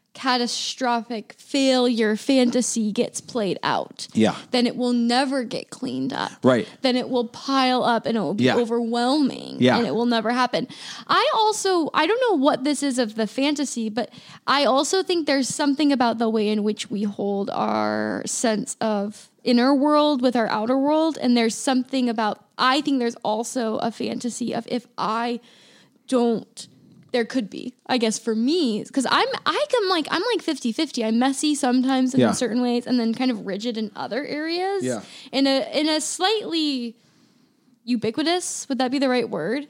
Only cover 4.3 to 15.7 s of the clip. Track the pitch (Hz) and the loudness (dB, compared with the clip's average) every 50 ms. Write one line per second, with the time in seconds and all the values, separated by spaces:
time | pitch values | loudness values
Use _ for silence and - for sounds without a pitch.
4.3 | - - - - - 254 240 - - 202 247 247 247 240 233 233 240 254 285 262 | 2 -2 -6 -4 0 0 0 0 0 0 -2 0 2 2 2 2 2 2 2 0
5.3 | 269 269 240 - - - - - - - 254 - 240 262 262 262 - 65 98 - | 0 -2 -4 -4 -6 -8 -10 -10 -12 -10 -8 -6 -4 -4 -4 -4 -4 -4 -6 -6
6.3 | - - - 123 127 113 90 - - - - 262 247 254 233 - 254 240 240 226 | -4 0 2 4 4 4 2 -2 -6 -4 -2 0 0 0 -2 -2 -2 -2 -2 -4
7.3 | - - - - 269 269 262 254 254 254 - - 233 220 - - 226 226 185 143 | -8 -10 -4 -2 0 2 2 2 2 2 2 2 0 0 0 0 -2 0 0 -2
8.3 | 185 202 - - - 233 240 214 233 233 240 226 233 240 240 254 269 311 285 - | 0 2 2 2 4 2 2 0 0 -2 -2 -2 -2 0 0 2 2 2 2 0
9.3 | 69 62 - 65 67 - - - - 233 240 - 139 214 233 240 240 226 220 220 | -2 -4 -10 -8 -2 2 4 4 4 4 2 0 0 0 0 0 0 0 0 0
10.3 | 247 254 247 247 - 165 - - - - - - - - - - 320 381 453 605 | 0 0 0 0 0 -2 -4 -6 -8 -14 -16 -14 -16 -10 -4 0 2 2 2 2
11.3 | 554 453 427 427 427 - - 392 370 349 311 - - - 311 330 440 494 523 480 | 2 2 2 2 2 0 0 0 2 2 0 0 0 2 2 2 2 2 2 2
12.3 | 392 277 262 294 - - 262 302 294 - 285 285 247 254 247 208 214 226 226 208 | 2 4 4 4 4 2 2 -2 -2 0 -2 -2 0 0 -2 -2 -2 -2 -4 -2
13.3 | - 262 269 294 302 294 285 - - 240 220 220 214 247 226 - - - - - | -2 0 0 0 0 -2 -2 -4 -4 -4 -4 -4 -4 -4 -6 -6 -8 -18 -20 -20
14.3 | - - _ - 262 285 285 220 262 269 302 - - 381 - - 359 349 302 311 | -20 -6 _ 0 2 4 4 4 4 4 2 2 2 0 0 0 0 0 0 2
15.3 | 269 277 254 - - - 302 285 | 2 2 0 0 -2 0 0 0